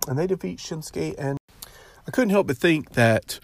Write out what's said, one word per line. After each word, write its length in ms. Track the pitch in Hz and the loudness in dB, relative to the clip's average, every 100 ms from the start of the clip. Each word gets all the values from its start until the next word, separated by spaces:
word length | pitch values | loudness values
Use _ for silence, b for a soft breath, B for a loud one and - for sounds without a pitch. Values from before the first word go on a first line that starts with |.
| - | -4
and 120 | 135 | 0
they 80 | 185 | 0
defeat 320 | 185 185 - | -2 -4 -8
Shinsuke 560 | - 160 - - 160 - | -10 -10 -8 -6 -6 -4
and 200 | 139 139 - B B B B B B | -4 -4 -8 B B B B B B
I 40 | |
couldn't 200 | - 226 | 0 4
help 160 | 202 143 | 4 2
but 100 | 139 | 2
think 360 | 170 156 - | 2 2 0
that 460 | - 113 110 - - | 2 4 4 -2 -12